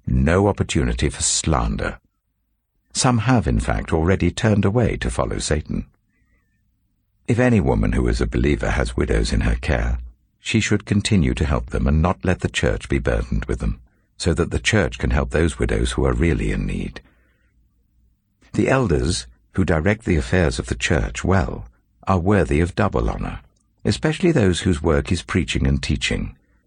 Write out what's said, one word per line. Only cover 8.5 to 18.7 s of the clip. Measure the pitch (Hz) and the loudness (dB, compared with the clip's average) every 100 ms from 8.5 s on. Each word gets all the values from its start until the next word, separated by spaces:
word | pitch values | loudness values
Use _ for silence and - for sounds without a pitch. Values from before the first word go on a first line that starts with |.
| 60 50 | 0 0
has | 64 60 - | 0 -2 -2
widows | - 57 53 | 0 0 0
in | 53 | 0
her | 55 | 0
care, | 60 - 62 57 60 - - _ _ | -2 -2 -2 0 -4 -8 -20 _ _
she | - 113 | -2 0
should | - 104 - | 0 -2 0
continue | 101 - 101 64 | 0 2 2 2
to | 62 | 0
help | 73 62 - | 0 0 -2
them | 50 64 | -2 2
and | 76 | 2
not | 87 - | 2 0
let | 92 87 | -2 -2
the | - | -2
church | - 62 50 - | -2 -2 -2 -2
be | 69 | -2
burdened | 62 57 - 57 | 0 -2 -2 -4
with | - - | -4 -4
them, | 55 - - _ _ - | -4 -6 -12 _ _ -4
so | 90 | 0
that | 80 78 | 0 0
the | 82 | -2
church | - 107 73 - | 0 2 0 -2
can | 65 | 0
help | 65 65 | 0 0
those | 76 82 - | 0 0 0
widows | 58 53 60 | -2 0 -2
who | - 65 | 0 0
are | |
really | 60 85 65 50 | 2 0 0 -2
in | 50 50 | -4 -4
need. | 50 50 - - _ _ _ _ _ _ _ _ _ _ _ _ _ _ | -6 -8 -12 -20 _ _ _ _ _ _ _ _ _ _ _ _ _ _
The | 110 | -2
elders, | 98 | 0